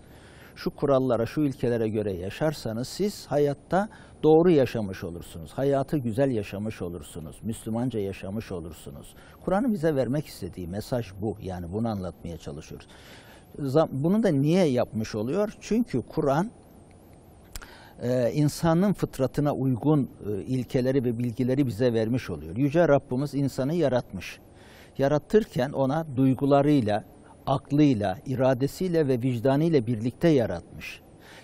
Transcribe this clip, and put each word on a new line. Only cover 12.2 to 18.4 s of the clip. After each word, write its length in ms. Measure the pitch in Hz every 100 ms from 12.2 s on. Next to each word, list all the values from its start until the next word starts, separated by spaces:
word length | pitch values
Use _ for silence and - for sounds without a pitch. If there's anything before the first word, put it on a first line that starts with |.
| 87 80
çalışıyoruz. 480 | - 73 - - - - - - - - - -
Zam-, 300 | 139 147 160
bunu 300 | 131 160 214
da 60 | 214
niye 360 | 139 147 180
yapmış 500 | 160 120 104 110 110
oluyor? 380 | 107 117 190 208 -
Çünkü 420 | - 220 - 127
Kur'an, 480 | - - 143 143 208 - - - - - - - - - - - - - - -
e, 300 | 120 127 117
insanın 600 | 151